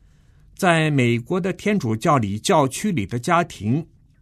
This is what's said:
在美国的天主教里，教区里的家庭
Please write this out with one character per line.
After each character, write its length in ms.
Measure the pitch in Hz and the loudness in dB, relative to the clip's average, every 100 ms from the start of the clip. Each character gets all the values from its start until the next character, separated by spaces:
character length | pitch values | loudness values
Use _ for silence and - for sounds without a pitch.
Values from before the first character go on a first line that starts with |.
| _ _ _ _ - | _ _ _ _ -20
在 360 | - 185 165 156 | -2 2 2 2
美 280 | 139 120 120 | 2 2 0
国 220 | 117 180 | -2 -4
的 120 | 185 | -4
天 240 | - 202 208 | -4 -2 -2
主 180 | 110 110 | -2 -2
教 220 | 175 143 | 2 2
里， 200 | 104 107 | 0 -4
教 300 | - 170 135 | 2 2 2
区 240 | - 214 | -2 -4
里 140 | 151 98 | -4 -4
的 120 | 120 | -6
家 240 | 147 170 | 0 0
庭 440 | 170 - 104 143 - _ _ _ | 0 -6 -2 -2 -4 _ _ _